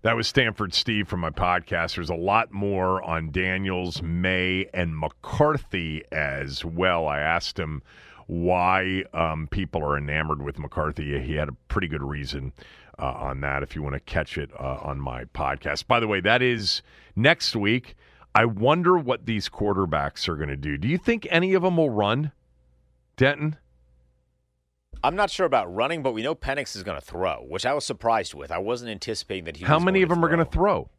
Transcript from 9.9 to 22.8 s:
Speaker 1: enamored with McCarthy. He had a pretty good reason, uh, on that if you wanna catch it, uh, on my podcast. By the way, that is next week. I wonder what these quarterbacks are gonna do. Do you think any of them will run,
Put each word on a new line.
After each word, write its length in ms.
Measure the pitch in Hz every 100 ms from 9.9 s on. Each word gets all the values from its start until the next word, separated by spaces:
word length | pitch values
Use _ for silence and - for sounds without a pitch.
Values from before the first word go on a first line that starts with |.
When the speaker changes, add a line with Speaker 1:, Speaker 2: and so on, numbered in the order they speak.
| 73
Speaker 1:
enamored 440 | 73 76 78 76
with 160 | 69 71
McCarthy. 640 | 71 - 76 78 73 69
He 120 | 64 76
had 120 | 73
a 20 | 65 _
pretty 200 | - 90
good 140 | 76
reason, 520 | 69 73 69 69 65 - - - - -
uh, 60 | 67
on 360 | 65 69 67
that 200 | 69 69
if 140 | 69 78
you 80 |
wanna 160 | 73 67
catch 380 | - 90 76 -
it, 120 | 71 -
uh, 180 | 67 67
on 180 | 71 69
my 260 | 69 62 64
podcast. 600 | - 69 69 - 73 -
By 120 | 120
the 80 | 113
way, 140 | 98
that 200 | 92 120
is 400 | 127 120 98 - - - - -
next 400 | 127 170 - 117
week. 400 | 101 123 - - _ _ -
I 120 | - 117
wonder 520 | 98 120 165 180 180
what 280 | 127 120 120
these 200 | 110 -
quarterbacks 760 | - 104 95 92 76 71 - -
are 80 | 78
gonna 200 | 76 69
do. 200 | 76 71
Do 100 | 98
you 100 | 180
think 300 | - 233 -
any 220 | 170 185 190
of 60 |
them 140 | 185 170
will 120 | 151
run, 400 | 107 101 120 151 _ _ _ _ _